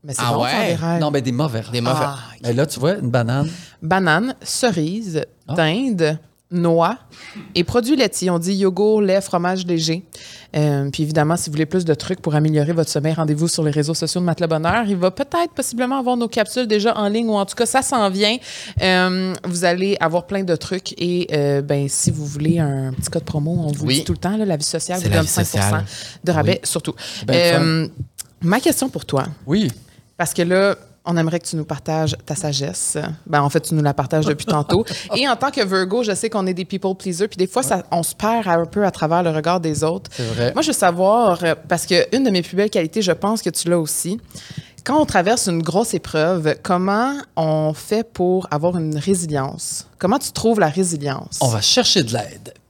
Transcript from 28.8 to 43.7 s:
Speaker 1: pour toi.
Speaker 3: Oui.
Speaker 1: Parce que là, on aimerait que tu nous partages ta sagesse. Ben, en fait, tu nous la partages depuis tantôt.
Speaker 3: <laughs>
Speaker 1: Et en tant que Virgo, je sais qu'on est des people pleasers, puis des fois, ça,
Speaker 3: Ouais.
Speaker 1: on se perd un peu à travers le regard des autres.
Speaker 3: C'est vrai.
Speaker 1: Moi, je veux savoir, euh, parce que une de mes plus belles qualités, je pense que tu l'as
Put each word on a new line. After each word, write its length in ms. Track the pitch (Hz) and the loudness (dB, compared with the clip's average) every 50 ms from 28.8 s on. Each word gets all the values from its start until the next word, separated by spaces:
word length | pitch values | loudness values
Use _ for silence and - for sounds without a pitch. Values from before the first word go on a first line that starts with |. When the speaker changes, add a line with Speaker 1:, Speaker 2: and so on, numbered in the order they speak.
| 262 262 | -2 -4
Speaker 1:
pour 160 | - 151 - | -4 -8 -6
toi. 200 | - - 135 135 - 143 - - | -2 -2 -2 -2 -2 -8 -12 -4
Speaker 3:
Oui. 260 | 135 156 214 214 131 - - - - - - _ _ _ | 0 0 2 2 0 -2 -6 -18 -20 -20 -20 _ _ _
Speaker 1:
Parce 160 | - 170 160 - | -4 -4 -2 0
que 100 | - 170 | 0 0
là, 320 | 170 180 190 196 202 185 - - - - _ _ | 2 2 4 4 2 0 -2 -8 -20 -20 _ _
on 140 | 175 175 | 0 2
aimerait 220 | 165 160 160 165 170 | 2 2 2 0 -2
que 80 | - | -4
tu 80 | - - | -4 -4
nous 100 | 160 151 | -4 -4
partages 500 | - 156 139 - - 156 156 160 147 - - - | -4 -6 -6 -4 -2 -2 0 0 0 -2 -4 -6
ta 80 | - 147 | -8 -6
sagesse. 600 | 147 - 151 143 135 139 156 180 - - - - 151 147 - 156 - - | -4 -4 -4 -2 -2 -4 -4 -4 -6 -4 -4 -4 -4 -4 -6 -8 -10 -6
Ben, 160 | - 156 147 | 0 0 2
en 80 | 143 143 | 2 4
fait, 120 | - 160 | 2 0
tu 120 | 156 - 165 | 0 2 0
nous 80 | 156 | 2
la 140 | 147 143 139 | 2 2 0
partages 320 | - 139 127 165 156 151 | 0 -2 0 0 0 2
depuis 180 | 151 147 147 - | 0 -2 -4 -2
tantôt. 400 | 220 175 151 143 - - 190 226 - 160 - | -2 0 0 0 2 0 0 0 -2 -6 -10
Speaker 3:
<laughs> 160 | - - - | -8 -4 -2
Speaker 1:
Et 100 | 233 262 | 0 0
en 80 | 277 240 | 0 0
tant 140 | - 269 285 | 0 -2 -2
que 160 | 285 285 214 | 0 0 0
Virgo, 380 | 185 190 185 185 185 196 247 247 | 2 2 0 0 0 0 0 0
je 100 | 208 190 | 0 -2
sais 160 | - - 220 | -2 -2 -2
qu'on 160 | 220 208 190 | -2 0 -2
est 80 | 185 185 | -2 -2
des 100 | 175 185 | -4 -6
people 280 | - 196 190 - 190 180 | -6 -6 -4 -2 -4 -4
pleasers, 320 | - - 190 175 165 208 | -4 -6 -6 -2 -2 -2
puis 100 | 208 - | -4 0
des 100 | 180 185 | -2 -4
fois, 160 | 190 - 247 269 | 0 0 -2 0
ça, 140 | - 214 | 0 0
Speaker 3:
Ouais. 60 | 180 - - | -2 -2 -2
Speaker 1:
on 120 | 160 170 165 | -2 -2 -2
se 100 | - - | -2 -4
perd 340 | - - 214 233 233 208 | -2 0 0 0 0 2
un 200 | 185 170 170 170 | 2 2 2 0
peu 180 | 165 - 208 208 | 0 0 0 0
à 60 | 185 | 0
travers 320 | - - 165 156 165 175 180 | 0 0 0 2 2 2 2
le 80 | 170 | 2
regard 280 | 156 156 151 165 180 185 | 0 0 0 0 0 0
des 240 | 165 160 151 147 156 | 0 -2 -2 0 0
autres. 280 | 156 175 196 - - - | -2 -2 -4 -8 -12 -8
Speaker 3:
C'est 80 | - 120 | -6 -4
vrai. 240 | 113 113 113 120 123 135 | -4 0 0 0 0 2
Speaker 1:
Moi, 80 | - | 0
je 60 | 320 | 0
veux 60 | 311 - | 0 2
savoir, 640 | - 202 180 170 175 185 196 214 240 240 202 175 170 175 | 2 2 2 4 4 4 4 4 6 4 4 2 2 2
euh, 120 | 165 156 - - | 0 0 0 -2
parce 200 | - 180 160 - | -2 -2 -2 0
que 280 | - 190 175 - - - | 2 4 4 4 4 2
une 80 | 262 269 | 2 2
de 60 | 240 | 2
mes 140 | 190 180 165 | 2 0 -2
plus 120 | - - | -2 0
belles 140 | 185 208 214 | 0 0 2
qualités, 320 | - 208 160 156 - 220 | 2 0 -2 0 -2 -2
je 100 | 208 185 160 | 0 0 0
pense 280 | - - 202 226 214 | 0 0 0 0 0
que 80 | - 180 | -2 -4
tu 180 | 156 - - | -4 -2 0
l'as 120 | 170 | 2